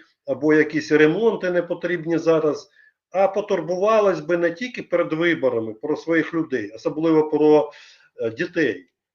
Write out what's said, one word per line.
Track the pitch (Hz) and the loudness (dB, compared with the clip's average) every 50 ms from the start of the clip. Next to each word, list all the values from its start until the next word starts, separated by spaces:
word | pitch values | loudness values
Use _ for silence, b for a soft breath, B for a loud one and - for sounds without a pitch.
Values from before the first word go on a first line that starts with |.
| B B B B _ - | B B B B _ -8
або | 131 123 147 156 151 | -6 -2 2 4 4
якісь | 156 151 151 160 147 - - | 4 4 2 -2 -6 -2 2
ремонти | 156 147 156 156 165 196 233 226 196 175 185 180 | 4 6 6 6 4 2 0 0 0 0 -4 -2
непотрібні | 180 175 170 - 175 170 - 170 180 165 156 165 165 160 | -2 -2 -2 -2 -6 -6 -4 -4 -4 -4 -2 -2 -2 0
зараз, | - 160 165 156 156 151 135 - - b b b b b b b _ _ | 2 2 2 2 2 0 -2 -2 -8 b b b b b b b _ _
а | - 185 196 190 | -2 0 0 0
потурбувалась | - 208 208 - 196 175 156 165 180 180 196 214 220 214 202 196 175 156 | 0 -2 -2 -2 -2 -4 -2 -4 -4 0 0 2 4 4 4 2 0 0
би | 151 156 175 170 | -2 -2 -2 0
не | 170 170 | 0 -2
тільки | 170 - 247 247 - 196 - | -2 -4 -10 -10 -10 -12 -10
перед | - 175 170 170 - 156 | -4 -2 -2 -2 -2 -2
виборами | 160 170 175 160 127 131 127 120 113 113 110 104 | -2 0 0 0 0 0 -2 -2 -2 -6 -6 -10
про | - - 151 147 151 | -10 -6 -6 -6 -6
своїх | - 160 165 165 156 - 170 | -4 -2 0 0 0 -2 -4
людей, | 165 160 151 131 117 104 104 - | -6 -4 -4 -4 -6 -6 -8 -14
особливо | 120 - 165 143 156 160 165 160 156 151 151 | -8 -8 -6 -6 -2 0 2 2 2 2 2
про, | 151 147 151 151 151 147 - - B B B B B B B B B - | 0 2 4 6 6 4 4 0 B B B B B B B B B -6
е, | 120 110 | -6 -6
дітей, | 110 131 175 175 - 170 151 120 95 87 - _ _ _ _ _ | -4 -6 -8 -6 -2 -2 -2 -2 -2 -6 -12 _ _ _ _ _